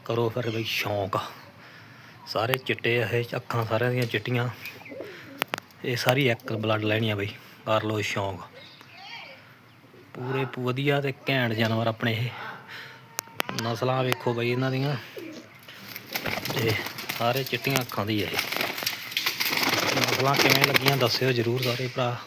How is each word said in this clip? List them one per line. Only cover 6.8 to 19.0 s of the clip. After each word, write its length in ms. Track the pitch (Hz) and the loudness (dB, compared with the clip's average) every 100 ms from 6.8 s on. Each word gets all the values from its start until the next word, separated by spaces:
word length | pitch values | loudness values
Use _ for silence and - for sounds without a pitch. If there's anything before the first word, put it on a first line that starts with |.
ਲਾਈਨ 260 | 107 110 113 | 4 2 2
ਆ 40 | 104 | 0
ਬਈ, 100 | 101 - - - - | -4 -8 -18 -10 2
ਕਰ 160 | 110 | 2
ਲਓ 180 | 107 107 | 2 0
ਸ਼ੌਂਕ। 400 | 104 107 98 95 - - - - - 740 784 906 - 539 - - - - - - - | 0 0 -2 -4 -12 -18 -20 -20 -20 -18 -14 -14 -14 -18 -20 -20 -20 -20 -20 -20 -16
ਪੂਰੇ 300 | - 127 135 | -8 -2 -2
ਪ-, 160 | 131 127 | -2 -2
ਵਧੀਆ 400 | 123 127 143 143 | -2 2 2 2
ਤੇ 120 | 139 135 - | 0 -4 0
ਘੈਂਟ 240 | 135 120 | 2 2
ਜਾਨਵਰ 340 | 110 113 110 113 | 2 2 4 2
ਆਪਣੇ 260 | 113 117 | 2 0
ਇਹ। 1500 | 110 120 - - - - - - - - - - - - 131 | 0 -2 -4 -10 -12 -14 -14 -14 -18 -8 -8 -8 -6 -4 -2
ਨਸਲਾਂ 400 | 117 113 127 131 | 0 2 2 4
ਵੇਖੋ 300 | 127 123 127 | 2 2 2
ਬਈ 160 | 117 120 | 2 2
ਇਹਨਾਂ 200 | 123 131 | 2 2
ਦੀਆਂ, 260 | 131 143 143 - - - 302 - - - - - - - - - - - | 0 0 -2 -6 -12 -12 -14 -16 -20 -18 -16 -14 -14 -6 -4 -2 -4 -2
ਤੇ 180 | - 113 104 - - - - | 0 2 2 -2 -8 -6 2
ਸਾਰੇ 260 | 117 127 | 2 2
ਚਿੱਟੀਆਂ 360 | 131 - 135 135 | 0 0 2 2
ਅੱਖਾਂ 260 | 123 - 104 | 0 -2 0
ਦੀ 160 | 107 | 0
ਆ 40 | 87 | 0
ਇਹ। 100 | - - - - - - - | -2 -2 -2 -2 -2 -4 -4